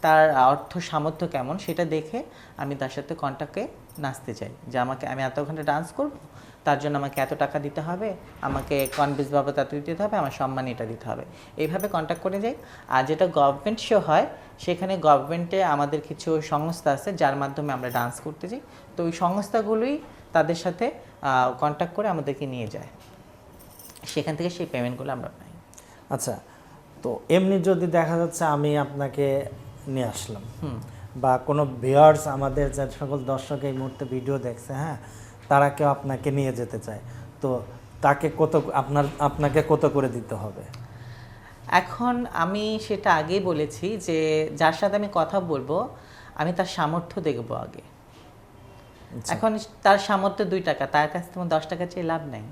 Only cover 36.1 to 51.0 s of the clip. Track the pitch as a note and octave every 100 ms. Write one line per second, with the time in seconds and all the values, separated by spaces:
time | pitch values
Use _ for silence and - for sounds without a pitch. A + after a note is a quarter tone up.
36.1 | C3 D3 C#3 C3+ A#2 A#2+ A2 A2 G#2 -
37.1 | - - - C#3 B2 A2 - - - C#3+
38.1 | C#3+ D#3+ - D#3 D#3+ - C#3+ C3 C#3+ C#3+
39.1 | - D3 C#3+ D3 D3 D3+ D3+ D3+ C#3+ C3
40.1 | A#2+ A2 G#2+ G#2+ F#2+ - - - - -
41.1 | - - - - - - F3+ F#3 - A#3+
42.1 | A#3+ A#3+ - E3 G3+ G#3+ G#3+ G#3+ G3+ G#3
43.1 | E3 D#3 F#3+ F3+ D#3 D3+ - F3+ G#3+ F3+
44.1 | D#3+ D#3 D#3 D#3 D3 D#3+ E3 G3+ G#3 G3+
45.1 | F#3+ D#3 G3+ F3 C#3+ B2+ E3 B3+ - -
46.1 | - - - D#3 F3+ F#3 - D3+ E3+ E3+
47.1 | - D#3+ A#2+ A#2 - - - - - -
48.1 | - - - - - - - - - -
49.1 | A#2+ - - A3 G#3+ - - G3+ G3 -
50.1 | G3+ G3 F#3+ G3 F#3 F3+ C#3+ C3+ D3+